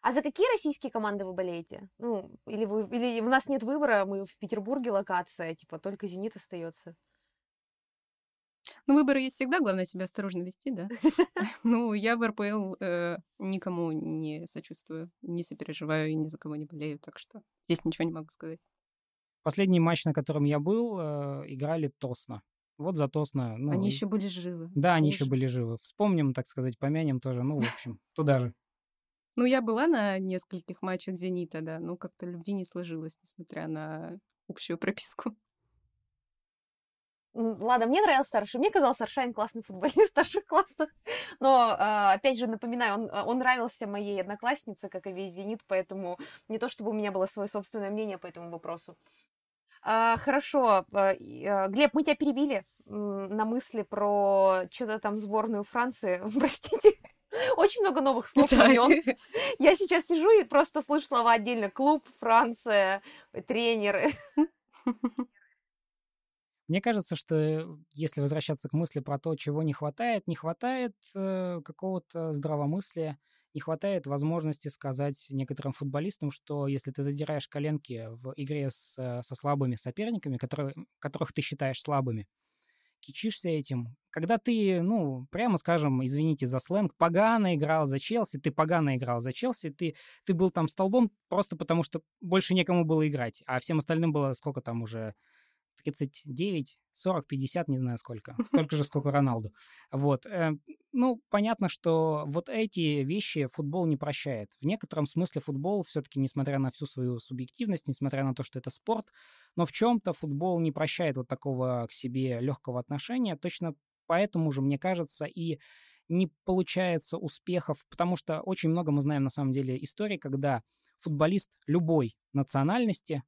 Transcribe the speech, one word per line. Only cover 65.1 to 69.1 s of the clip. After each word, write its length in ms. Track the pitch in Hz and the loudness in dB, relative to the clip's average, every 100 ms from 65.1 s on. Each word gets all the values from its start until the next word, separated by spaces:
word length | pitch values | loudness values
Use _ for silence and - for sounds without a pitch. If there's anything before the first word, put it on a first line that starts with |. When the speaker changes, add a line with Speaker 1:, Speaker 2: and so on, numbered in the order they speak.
| - 247 _ _ _ _ _ _ _ _ _ _ _ _ _ - | -4 -8 _ _ _ _ _ _ _ _ _ _ _ _ _ -2
Speaker 3:
Мне 120 | 175 | 0
кажется, 340 | 240 214 - | 2 0 -2
что, 200 | 160 - 156 | -6 -2 0
э, 300 | 151 156 170 156 165 | 2 -2 -6 -14 -18
если 280 | 143 156 - | -6 -4 -2
возвращаться 460 | 143 151 - 151 143 | 0 0 -2 -6 -2
к 40 | |
мысли 280 | 151 170 151 | -2 -2 -4
про 180 | 131 | -6